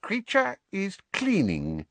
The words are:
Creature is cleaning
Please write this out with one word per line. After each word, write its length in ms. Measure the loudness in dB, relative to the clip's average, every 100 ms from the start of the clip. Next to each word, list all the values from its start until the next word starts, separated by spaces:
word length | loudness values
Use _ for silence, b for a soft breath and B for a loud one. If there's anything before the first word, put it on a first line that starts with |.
Creature 580 | -4 -6 0 2 2 -2 _
is 240 | -4 -4 -6 _
cleaning 720 | -2 2 4 4 0 -2 -6 -8